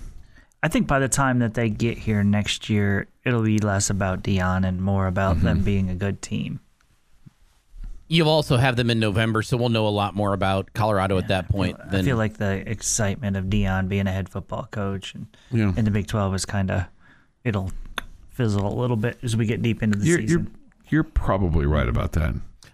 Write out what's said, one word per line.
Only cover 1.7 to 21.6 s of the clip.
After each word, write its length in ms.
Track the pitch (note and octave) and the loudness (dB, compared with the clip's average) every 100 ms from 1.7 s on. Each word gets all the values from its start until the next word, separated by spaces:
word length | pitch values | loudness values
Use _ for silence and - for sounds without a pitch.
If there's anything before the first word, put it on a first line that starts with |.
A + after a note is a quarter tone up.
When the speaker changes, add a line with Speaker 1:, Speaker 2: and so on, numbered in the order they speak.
| G#2 A#2 A2 | 0 -2 -2
Speaker 1:
here 260 | - G#2 | -2 2
next 460 | G2+ G#2 G2 - - | 2 2 0 -4 -2
year, 380 | G#2+ G2+ G2 - _ B2+ | 0 2 0 -4 _ -2
it'll 160 | A#2+ | 0
be 140 | A2 G#2+ | 2 2
less 320 | G#2 G2 - | 2 0 0
about 340 | G2 F#2+ F#2 | 0 0 -2
Deion 420 | - F#2+ F2+ F#2 F#2+ | 0 0 2 2 0
and 160 | F#2 | 0
more 260 | F#2+ G2 F#2+ | 0 0 0
about 340 | F2+ F#2+ E2 | 0 0 2
them 160 | A2 - | 2 2
Speaker 2:
Mm-hmm. 80 | G2+ | 2
Speaker 1:
being 240 | G2 F#2+ | 2 0
a 60 | F2 | -2
good 260 | G2 F#2+ | -4 -4
team. 380 | - G#2 G2 - - _ _ _ _ - - - _ _ _ - - - - | -6 -6 -6 -10 -14 _ _ _ _ -20 -20 -20 _ _ _ -14 -12 -12 -2
Speaker 3:
You'll 220 | E3 D#3 | 2 4
also 280 | D#3 - B2+ | 2 2 2
have 180 | C3 A#2+ | 2 2
them 140 | A#2+ | 0
in 80 | A2+ | 2
November, 420 | A2 G2+ A2+ A2 | 2 2 0 0
so 160 | G#2 B2 | 0 0
we'll 120 | A#2+ | 0
know 180 | A2+ G#2+ | 2 2
a 20 | |
lot 240 | G2+ G2+ F#2+ | 0 0 0
more 180 | G2+ | 0
about 400 | G2 F#2+ F#2+ F#2+ | 0 0 0 -2
Colorado 440 | - G#2+ G2+ F#2+ F#2+ | -2 0 2 2 0
at 60 | |
Speaker 1:
Yeah, 40 | F2+ F#2+ | 0 0
Speaker 3:
that 80 | F2 | 0
point 280 | G2 F2+ D2+ | -2 -2 -4
Speaker 1:
I 40 | |
feel, 80 | - | -4
Speaker 3:
than 100 | G2 | 0
Speaker 1:
I 20 | |
feel 140 | F#2 A#2 | 2 2
like 200 | A2 - | 0 -2
the 320 | G2+ G2 A#2+ | -2 -2 -4
excitement 640 | G#2+ - - G2+ G2 G2+ G2 | -6 -4 -2 -2 -2 -2 -2
of 100 | F#2+ | 0
Deion 440 | G#2 F#2+ F#2 F#2+ | 0 2 0 0
being 160 | G2+ G2 | 0 -2
a 40 | |
head 180 | F#2+ F#2 | -2 -6
football 380 | G2 - G#2+ A2+ | -8 -10 -10 -8
coach 460 | A2 G2 G2 - - | -6 -4 -6 -10 -14
and 100 | A2 - - | -16 -18 -4
Speaker 2:
Yeah. 220 | A#2 G#2 F#2 | 0 2 2
Speaker 1:
in 100 | G#2+ | 2
the 60 | |
Big 160 | G#2 F#2 | 2 0
Twelve 260 | G#2+ G2 F#2+ | 0 0 -2
is 100 | - | -2
kinda, 440 | G#2 F#2+ G2 F2+ - - - _ _ | -2 0 -2 -4 -10 -20 -20 _ _
it'll 280 | B2 G#2 F#2 - - - - - - | -4 -2 -4 -8 -10 -10 -12 -14 -12
fizzle 340 | - A#2 G2+ G2+ | -2 0 0 0
a 80 | A#2 | -2
little 220 | B2 A#2 | 0 0
bit 200 | A#2+ - | -2 -4
as 120 | B2+ A2 | -2 0
we 100 | A2 | 0
get 160 | A#2 | 0
deep 200 | A#2 G#2+ | 0 0
into 140 | A2 G2+ | 0 2
the 80 | D3+ | 2
Speaker 2:
You're, 140 | E3+ | 2
you're, 80 | A2 | 2
Speaker 1:
season. 280 | E3+ F2+ - - _ - | 0 0 -8 -20 _ -2
Speaker 2:
you're 140 | D3 | 0
probably 600 | D3 - - G2 F#2 E2 | 2 0 2 2 2 2